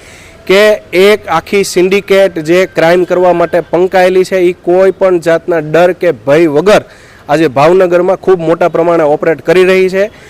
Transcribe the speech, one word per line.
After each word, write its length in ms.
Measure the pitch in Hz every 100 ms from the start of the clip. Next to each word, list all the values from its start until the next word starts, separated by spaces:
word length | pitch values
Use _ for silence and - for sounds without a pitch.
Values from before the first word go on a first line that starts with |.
| - - - - -
કે 240 | 190 214 208 -
એક 360 | 175 202 208 -
આખી 360 | 165 - 202
સિન્ડિકેટ 760 | 190 180 185 202 196 190 190 175
જે 280 | 151 180 185
ક્રાઇમ 380 | - 160 180
કરવા 280 | 175 180 180
માટે 280 | 175 165 175
પંકાયેલી 640 | 160 165 180 190 185 185
છે, 120 | 180 190
ઈ 160 | 180
કોઈ 380 | 180 - 180 190
પણ 280 | 180 190 175
જાતના 400 | 160 165 - 165
ડર 340 | 151 160 180
કે 200 | 170 175
ભય 340 | 123 117 151 165
વગર 380 | 143 185 185 - - - - -
આજે 200 | 156 156
ભાવનગરમાં 680 | 127 156 185 185 175 185 180
ખૂબ 240 | - 185
મોટા 280 | 160 165 170
પ્રમાણે 340 | 165 170 170
ઓપરેટ 380 | 147 151 170 147
કરી 240 | 160 175
રહી 240 | 185 190 185
છે 160 | 190 214 -